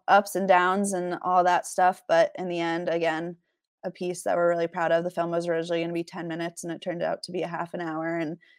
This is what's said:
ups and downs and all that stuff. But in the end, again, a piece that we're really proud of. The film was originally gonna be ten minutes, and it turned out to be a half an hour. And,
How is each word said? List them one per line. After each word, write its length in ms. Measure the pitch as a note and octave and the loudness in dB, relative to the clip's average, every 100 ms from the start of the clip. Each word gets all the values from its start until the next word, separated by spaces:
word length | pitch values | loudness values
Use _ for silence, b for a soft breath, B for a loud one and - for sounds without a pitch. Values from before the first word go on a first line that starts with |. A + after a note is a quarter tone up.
| - | 4
ups 280 | G3 G3+ F3+ | 4 4 -2
and 120 | F#3+ | 4
downs 460 | F3+ F3+ F#3+ G3+ | 6 6 2 0
and 240 | F#3 F3+ F3 | -2 -4 -4
all 220 | - F#3 | 2 4
that 240 | F3+ F3 - | 4 2 0
stuff. 340 | - F#3 F#3+ - | 2 2 2 0
But 240 | E3 D#3+ - | 4 4 0
in 120 | F3+ | -6
the 100 | F3 | -2
end, 300 | E3+ E3 F3 | -2 -2 -2
again, 460 | E3+ E3 D#3+ E3+ E3+ _ _ _ _ F#3+ | 0 0 -2 -4 -10 _ _ _ _ -10
a 60 | |
piece 320 | F3+ F3+ F3 | -6 -6 -4
that 120 | G3 F3 | -2 2
we're 140 | F3 | 2
really 180 | E3+ E3+ | 2 0
proud 240 | F3 E3 | 0 2
of. 120 | E3 | 2
The 80 | F3 | 0
film 180 | F3 E3+ | -2 -2
was 180 | E3+ F3 | -2 0
originally 340 | E3 E3+ E3+ | -2 -2 -2
gonna 120 | E3+ | -2
be 100 | E3+ | -4
ten 240 | E3+ F#3 E3 | -6 -8 -8
minutes, 360 | E3 E3+ E3+ | -6 -8 -8
and 100 | E3+ | -10
it 80 | E3 | -8
turned 220 | F#3 E3+ | -8 -4
out 200 | D#3+ E3+ | -4 -4
to 80 | - | -6
be 120 | F3+ | -6
a 40 | E3 | -6
half 260 | E3 E3+ | -6 -8
an 80 | F3 | -8
hour. 360 | E3 D#3+ E3 E3+ | -6 -6 -4 -4
And, 200 | D#3 E3+ b | -4 -8 b